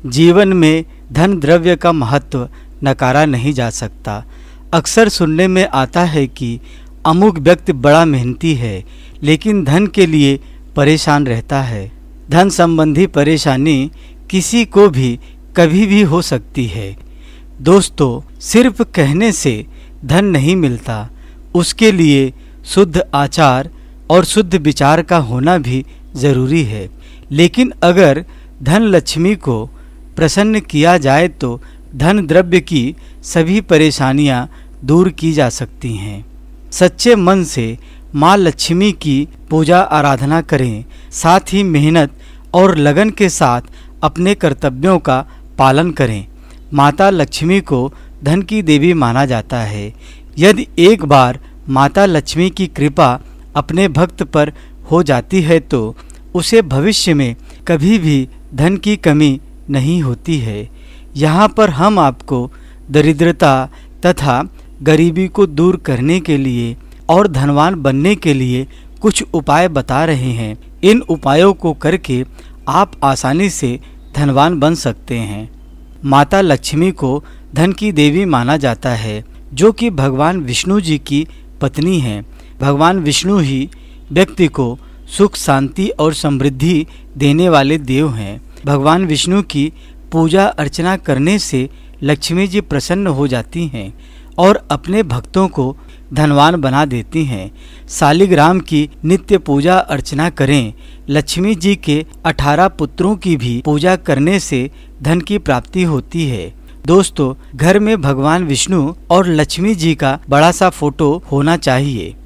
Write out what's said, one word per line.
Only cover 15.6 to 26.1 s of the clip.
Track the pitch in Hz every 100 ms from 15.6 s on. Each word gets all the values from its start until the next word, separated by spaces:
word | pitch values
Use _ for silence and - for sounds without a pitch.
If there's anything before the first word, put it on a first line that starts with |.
| 170 175 208
भी | 202
हो | 190 165
सकती | 165 131 - - 120
है। | 92 98 101 - - - - - -
दोस्तों, | 135 196 - - 139 120 - -
सिर्फ | - 220 254 202
कहने | 226 - 139 156 226
से | 190 143 107 - - - -
धन | 127 160 202
नहीं | 156 139 185
मिलता, | 147 120 - 110 104 - - - -
उसके | 175 170 - 220
लिए | 190 160 139 131 - - -
शुद्ध | - - 190 160 -
आचार | 143 143 - 147 127 147 - - - -
और | 170
शुद्ध | 170 214 185 180
विचार | 147 143 143 160
का | 160 170
होना | 123 123 143 180
भी | 123 127 - - -